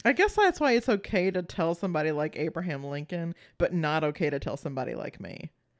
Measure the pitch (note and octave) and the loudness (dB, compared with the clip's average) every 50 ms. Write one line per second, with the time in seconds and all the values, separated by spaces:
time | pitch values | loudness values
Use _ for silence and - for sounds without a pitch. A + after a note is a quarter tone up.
0 | - A3+ C4+ A3+ F#4 G#4 - - G#4+ F#4 - - D4+ C#4+ A#3+ A#3 A3+ - A3+ G3+ | 2 2 4 4 4 2 4 6 4 4 4 4 2 4 4 4 4 2 0 0
1 | G3+ - - G3 F3+ F#3+ F#3 F#3 F3+ - - - E3+ E3 E3+ E3+ - F#3+ E3+ D#3 | 0 0 0 2 2 2 0 -2 -4 -4 -2 -2 0 0 0 0 -2 -2 0 0
2 | D3+ D#3 D3+ D3 D3+ D#3 - - D3+ E3 - - F3+ F3+ D3+ C#3 C#3 C#3 C#3+ C#3+ | 0 0 0 0 -2 -2 -2 -4 -4 -4 -4 -4 -4 -4 -4 -6 -6 -6 -6 -6
3 | D3+ - - F3 E3+ E3 E3+ _ - - _ - - - - F3 D#3+ D3+ D3+ D#3+ | -6 -6 -6 -6 -4 -6 -6 _ -12 -12 _ 0 0 2 2 2 2 2 2 2
4 | D#3 D3 D3 - F3 D3 C#3+ C#3+ - - - - - D3+ C#3 C3 B2+ - - - | 2 0 0 0 0 0 0 0 -2 -4 -6 -4 -6 -6 -4 -4 -4 -4 -4 -6
5 | - - - - - - - - - D#3+ _ _ _ _ _ _ | -8 -8 -10 -10 -12 -12 -12 -12 -12 -14 _ _ _ _ _ _